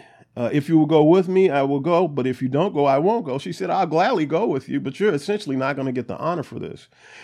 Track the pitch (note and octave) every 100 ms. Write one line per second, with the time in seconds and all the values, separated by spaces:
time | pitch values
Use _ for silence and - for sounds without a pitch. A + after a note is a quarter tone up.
0 | - _ _ - A#2 D3 D3 D#3+ D3+ D#3
1 | D3+ F3+ F3+ F#3 F#3+ C#3 C#3 C#3+ C#3+ F3
2 | F3 C#3+ B2+ B2 B2+ C#3 G3 D3 C#3+ C3+
3 | F3 A3+ D#3 C3 F#3 E3+ F#3 F3+ F3 D#3
4 | G#3 G#3+ D3 D#3+ A#3 C#3 - C#3 C3+ B2+
5 | C3 D3 E3+ G#3 D3+ C3+ C3+ C#3 C3+ B2+
6 | B2 G2 D#3 F3 - A#2 E2+ - - _
7 | - -